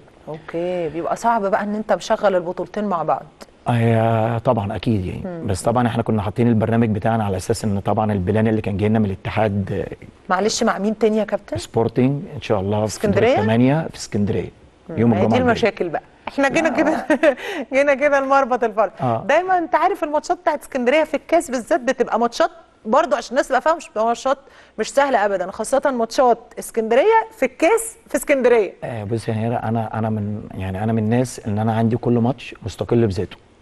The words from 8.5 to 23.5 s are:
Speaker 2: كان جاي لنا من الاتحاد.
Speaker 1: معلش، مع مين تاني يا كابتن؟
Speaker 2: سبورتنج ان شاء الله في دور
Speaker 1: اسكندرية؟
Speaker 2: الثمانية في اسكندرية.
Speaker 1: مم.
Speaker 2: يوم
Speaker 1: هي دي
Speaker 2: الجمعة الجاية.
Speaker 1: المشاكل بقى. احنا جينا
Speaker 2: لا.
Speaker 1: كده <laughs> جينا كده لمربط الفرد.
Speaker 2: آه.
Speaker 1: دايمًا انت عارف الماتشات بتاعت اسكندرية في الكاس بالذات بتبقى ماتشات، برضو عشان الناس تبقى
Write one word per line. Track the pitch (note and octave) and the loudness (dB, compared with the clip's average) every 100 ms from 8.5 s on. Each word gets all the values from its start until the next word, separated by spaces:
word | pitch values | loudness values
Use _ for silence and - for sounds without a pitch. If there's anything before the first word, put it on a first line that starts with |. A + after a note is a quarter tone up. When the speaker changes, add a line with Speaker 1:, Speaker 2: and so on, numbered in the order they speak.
| A2 | 0
Speaker 2:
كان | G2+ G2 | -2 -2
جاي | G#2 | 2
لنا | A2 | 2
من | G#2 | 0
الاتحاد. | F#2 - G#2+ A2 G2+ F#2 G2 - - - - - | -2 -4 0 0 0 -2 -4 -6 -12 -18 -16 -4
Speaker 1:
معلش، | F#3 G#3 - | -2 0 0
مع | A3+ F#3 | 0 0
مين | G3+ G#3+ | -2 0
تاني | A3 G#3+ | 0 0
يا | |
كابتن؟ | G#3 G3+ - D#4+ | -2 -4 -6 -8
Speaker 2:
سبورتنج | - A2+ A#2 B2+ B2+ C#3+ F#3+ C#3 | -4 -2 0 2 0 0 -6 -10
ان | |
شاء | - G#2+ | -2 0
الله | F#2+ | 0
في | G#2+ | 0
دور | G#2+ | -2
Speaker 1:
اسكندرية؟ | - G#3+ G3 A3+ D4+ | -2 -2 2 2 2
Speaker 2:
الثمانية | G#3 A#2 B2+ D3+ - | 2 4 4 2 -2
في | - | -8
اسكندرية. | - G#2+ G2+ F#2 D#2+ - - _ - | -6 -2 -2 -2 -6 -12 -20 _ -8
Speaker 1:
مم. | E3 | 0
Speaker 2:
يوم | A#3 | 2
Speaker 1:
هي | G#2 | 4
دي | |
Speaker 2:
الجمعة | A3+ B3 | 4 4
الجاية. | B3 | 2
Speaker 1:
المشاكل | A3+ G#3 - F3+ | 2 0 0 -4
بقى. | D3 - _ - | -6 -10 _ -8
احنا | - C#4 | -2 0
جينا | C4+ D#4+ | 2 0
Speaker 2:
لا. | C4 | 0
Speaker 1:
كده | D4+ D#4 - D4 D#4+ | 0 0 0 2 2
<laughs> | B3+ - F4+ B3 | 0 -4 -8 -2
جينا | C4 C#4+ | 0 2
كده | C4+ D4 C#4 | 2 2 2
لمربط | C4+ C#4 B3+ B3 | 2 2 2 0
الفرد. | A#3 G3+ G#3+ - | 0 0 -2 0
Speaker 2:
آه. | B2 A2+ G3 | -2 0 2
Speaker 1:
دايمًا | D4+ F#4 F4+ | 0 2 0
انت | E4 | 0
عارف | D4+ F4 F#4+ | 2 2 0
الماتشات | D#4 D4 - F4+ | -2 -2 -2 -2
بتاعت | F4 D4+ | -2 -4
اسكندرية | - C4+ A#3+ D4+ | -4 -2 2 2
في | D#4 | 2
الكاس | C#4 - E4 E4+ | -2 0 0 0
بالذات | B3+ G#3 D#4+ | -4 -2 -2
بتبقى | A#3+ B3+ A#3 G#3+ | 0 -2 0 0
ماتشات، | A#3 - E4 - - _ A3 | 0 0 -2 -2 -20 _ 0
برضو | B3+ E4 A#3+ | 2 2 -2
عشان | - | -2
الناس | B3+ | -2
تبقى | D#4+ | 0